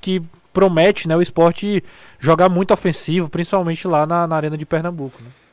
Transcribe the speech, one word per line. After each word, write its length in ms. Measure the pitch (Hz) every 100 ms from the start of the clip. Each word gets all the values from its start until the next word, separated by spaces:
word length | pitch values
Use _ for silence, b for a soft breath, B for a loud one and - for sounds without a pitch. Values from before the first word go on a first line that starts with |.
que 220 | - 185 165 _ _
promete, 560 | 185 190 160 185 202 165
né, 80 |
o 60 | 165
esporte 640 | 175 - 170 - 202 196 - B B B
jogar 300 | 139 160 185
muito 240 | 175 196
ofensivo, 560 | 202 185 156 - 170 160
principalmente 580 | 165 170 196 170 165 185
lá 200 | 156 156
na, 200 | 170 170
na 80 |
Arena 220 | 160 151 156
de 80 |
Pernambuco, 580 | 151 165 170 170 135 -
né? 60 | 120 b b